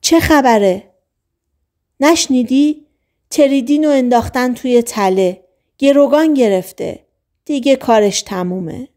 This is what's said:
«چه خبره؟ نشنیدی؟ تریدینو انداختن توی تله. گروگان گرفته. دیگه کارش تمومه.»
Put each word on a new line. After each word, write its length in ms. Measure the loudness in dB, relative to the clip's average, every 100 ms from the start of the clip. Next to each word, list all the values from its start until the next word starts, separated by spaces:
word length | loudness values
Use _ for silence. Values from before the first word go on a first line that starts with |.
«چه 180 | 0 -2
خبره؟ 640 | 0 2 2 2 0 -2 -8 _ _ _ _ _ _ _ _ _ _ _
نشنیدی؟ 840 | 0 0 0 -2 0 0 0 -2 _ _ _ _ _
تریدینو 600 | 0 2 2 0 0 2
انداختن 640 | 0 2 0 0 -4 -4
توی 280 | -4 0 0
تله. 640 | 0 -2 -2 0 -2 -4 _ _ _ _
گروگان 560 | 2 2 2 2 2
گرفته. 720 | 2 0 0 -4 -12 -12 -12 _ _ _ _ _
دیگه 300 | -4 0 0
کارش 460 | 2 2 2 -2
تمومه.» 680 | -8 -8 -6 -6 -10 -12 -16